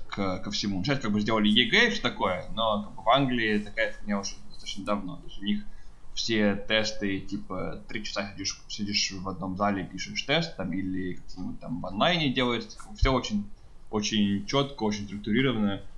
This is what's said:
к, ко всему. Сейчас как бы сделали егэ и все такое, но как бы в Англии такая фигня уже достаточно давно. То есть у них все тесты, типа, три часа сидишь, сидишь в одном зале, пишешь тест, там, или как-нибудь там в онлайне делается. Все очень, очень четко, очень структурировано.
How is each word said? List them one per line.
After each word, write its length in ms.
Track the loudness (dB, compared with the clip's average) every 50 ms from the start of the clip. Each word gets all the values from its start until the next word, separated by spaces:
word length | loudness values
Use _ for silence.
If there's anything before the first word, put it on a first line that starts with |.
| -6 -4
к, 300 | -2 0 0 0 0 -2
ко 120 | -4 -4
всему. 320 | -2 -2 0 0 0 0
Сейчас 180 | 0 0 0 0
как 120 | 0 0
бы 80 | 2 2
сделали 280 | 2 4 4 4 6 6
егэ 400 | 8 6 6 6 6 6 6 6
и 20 |
все 100 | 4 2
такое, 480 | 0 -2 0 2 2 2 2 0 -2 -4 -2
но 300 | 2 2 2 2 2 0
как 100 | -4 -8
бы 80 | -2
в 60 | 4 6
Англии 480 | 6 6 6 4 2 2 2 4 2 2
такая 340 | 0 -2 0 0 0 0
фигня 260 | 0 -4 -2 -2 0 0
уже 160 | -2 -4 -8 -8 -10 -8
достаточно 380 | -8 -8 -6 -6 -6 -4 -2
давно. 300 | 0 -2 -2 -2 -6 -8
То 80 | -8 -8 -8
есть 100 | -6 -2
у 20 | 0
них 160 | 0 0 0 0 -4 -6 -6 -8 -10 -10 -10 -10 -6 -4
все 400 | -4 0 2 2 4 4 4 4
тесты, 680 | 2 0 2 2 2 2 2 -2 -2 0 0 -2 -2
типа, 640 | -4 -4 -6 -6 -6 -6 -4 -4 -4 -4 -6 -8 -8
три 160 | -8 -8 -6
часа 300 | -6 -4 -6 -6 -6 -6
сидишь, 260 | -8 -8 -8 -8 -8 -8 -12 -12
сидишь 440 | -8 -6 -4 -2 0 0 0 -2
в 160 | -4 -6 -6 -6
одном 260 | -6 -4 -4 -4 -2 0
зале, 260 | 2 2 2 0 -2
пишешь 380 | -4 -6 -8 -8 -6 -6 -6
тест, 340 | -2 0 0 0 0 -2 -6
там, 160 | -6 -4 -4
или 440 | -2 -2 -2 -2 -2 -2 -2 -4 -4
как-нибудь 440 | -6 -6 -8 -6 -6 -6 -6 -8 -8
там 220 | -8 -8 -6 -6
в 40 | -6
онлайне 460 | -4 0 2 2 4 4 4 2 2
делается. 460 | 2 2 2 2 0 -2 -4 -8 -12 -14 -14 -14 0
Все 160 | 4 4 6
очень, 340 | 6 4 2 0 -2 -2 -2 -4 -10 -14 -14 -18 -18 -16 -10 -2
очень 560 | -2 0 0 2 4 4 4 4 2 0 0
четко, 380 | 0 2 2 2 0 -2 -2 0
очень 200 | 0 0 -2 -4
структурировано. 800 | -6 -8 -6 -2 2 2 4 4 4 2 2 2 0 0 -2 -6 -8 -8